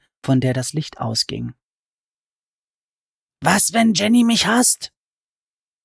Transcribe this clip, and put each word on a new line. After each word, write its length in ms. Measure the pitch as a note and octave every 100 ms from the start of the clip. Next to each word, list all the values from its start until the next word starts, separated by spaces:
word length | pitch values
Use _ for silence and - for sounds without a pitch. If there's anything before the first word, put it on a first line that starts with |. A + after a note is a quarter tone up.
| _ _
von 160 | - C3
der 140 | B2+
das 200 | B2+ B2
Licht 260 | D#3 - -
ausging. 540 | A2+ A2 - - A#2+ - _ _ _ _ _ _ _ _ _ _ _ _ _ _ _ _ _ -
„Was, 320 | D3+ G3 -
wenn 200 | A3+ A3+
Jenny 300 | F#3+ G#3+ A#3+
mich 240 | A#3 A3+ G3
hasst?“ 440 | A#3+ B3 - - _ _ _ _ _ _ _ _ _